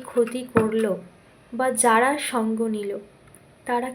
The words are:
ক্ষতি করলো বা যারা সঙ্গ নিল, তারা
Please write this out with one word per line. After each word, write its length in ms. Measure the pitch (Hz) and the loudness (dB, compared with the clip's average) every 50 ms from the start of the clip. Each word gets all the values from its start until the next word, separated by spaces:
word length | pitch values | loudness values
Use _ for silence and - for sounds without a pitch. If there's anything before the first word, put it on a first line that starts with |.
| 254 - | -8 -4
ক্ষতি 320 | - 240 233 233 240 254 247 233 - | 0 0 0 0 0 -10 -6 0 0
করলো 380 | 226 220 220 220 226 220 208 185 175 - - - _ _ _ _ _ _ - - 233 | 2 2 2 0 0 0 0 -2 -4 -6 -16 -20 _ _ _ _ _ _ -12 -4 -2
বা 80 | 254 262 247 - - | -2 0 0 2 4
যারা 260 | 240 226 226 247 269 294 294 285 - | 6 6 6 4 4 2 0 -4 -4
সঙ্গ 280 | 262 240 220 220 220 220 226 226 214 | -2 -2 -2 -2 -2 -2 -2 -2 -4
নিল, 140 | 208 202 202 202 202 - - _ _ _ - _ - _ _ _ _ - - | -4 -6 -6 -8 -10 -12 -16 _ _ _ -20 _ -20 _ _ _ _ -6 -2
তারা 200 | 247 240 247 254 254 | -2 -2 -2 -4 -8